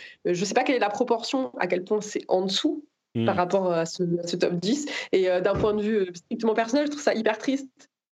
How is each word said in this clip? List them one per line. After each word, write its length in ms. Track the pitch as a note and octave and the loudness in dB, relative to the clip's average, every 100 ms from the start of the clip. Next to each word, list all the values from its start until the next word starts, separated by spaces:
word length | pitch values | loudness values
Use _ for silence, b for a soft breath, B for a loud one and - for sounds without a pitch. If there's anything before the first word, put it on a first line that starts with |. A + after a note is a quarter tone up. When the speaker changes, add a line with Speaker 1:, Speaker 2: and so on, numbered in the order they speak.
| B B E3+ | B B -2
Speaker 1:
je 180 | F3 | -2
sais 120 | G3 A#3 | 0 2
pas 80 | |
quelle 140 | C#4+ B3 | 2 2
est 20 | |
la 100 | G#3 | 2
proportion, 600 | - A#3+ A#3 - C4 B3+ - | 0 0 0 0 -2 -2 -2
à 80 | F3+ | -2
quel 160 | F#3 | -2
point 180 | F#3+ G#3+ | 0 -2
c'est 220 | G#3 - - | -2 -6 0
en 140 | F#3 | 0
dessous 400 | F#3+ F#3+ D4+ D4+ - _ _ | 2 0 0 -2 -8 _ _
Speaker 2:
Hmm. 120 | A#2 A2+ | -2 2
Speaker 1:
par 80 | F3+ | 2
rapport 360 | F3+ G3 F#3 | 2 2 2
à 140 | E3+ E3 | 0 -2
ce, 160 | - F3 E3+ | -2 -2 -2
à 20 | E3+ | -2
ce 120 | F3 | 0
top 180 | - F3 | 0 0
dix. 320 | F#3 C#4+ C#4+ B B | 0 -2 -2 B B
Et, 180 | F#3+ F#3 | 2 2
euh, 120 | F3+ | 2
d'un 120 | F#3+ | 2
point 220 | G3 A3 G#3 | 2 0 0
de 80 | |
vue, 140 | G#3 G#3+ | 0 0
euh, 140 | F#3 F3 | -2 -6
strictement 400 | - A#3 A3+ A3 | -10 -2 0 2
personnel, 320 | A3+ C#4+ D4 | 2 2 0
je 40 | |
trouve 120 | - | 0
ça 100 | - | 0
hyper 240 | G#3+ A3 A3 | 2 0 0
triste 300 | - C#4 C#4 _ _ _ _ | -2 -2 -4 _ _ _ _